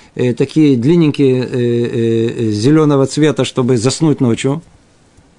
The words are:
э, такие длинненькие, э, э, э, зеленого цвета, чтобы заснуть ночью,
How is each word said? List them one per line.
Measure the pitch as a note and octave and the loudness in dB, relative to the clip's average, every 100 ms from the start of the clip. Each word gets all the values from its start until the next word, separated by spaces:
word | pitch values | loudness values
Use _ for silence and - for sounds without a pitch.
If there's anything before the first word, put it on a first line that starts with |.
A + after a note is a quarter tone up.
| - | -14
э, | - B2 | -4 -2
такие | A#2 C3+ D#3 D3+ B2+ | -2 -2 2 2 2
длинненькие, | A#2+ F3 D#3 C3+ C3+ B2+ | 2 2 2 2 0 0
э, | |
э, | B2 C3 A#2+ A#2+ A#2+ A#2+ A2+ A2+ A2+ A#2+ A2+ | -2 -2 -2 0 -2 -2 0 0 -2 -2 -4
э, | |
зеленого | G#2 A#2 D#3 D3+ C#3 C3+ | 0 2 2 2 2 0
цвета, | - D3+ C#3 E3 | 0 0 0 -4
чтобы | - B2 B2+ | -2 -2 0
заснуть | A#2+ - D#3+ C#3 | 0 0 0 0
ночью, | B2 A2+ C3+ D3+ - _ _ _ _ _ _ | 0 0 -2 -4 -10 _ _ _ _ _ _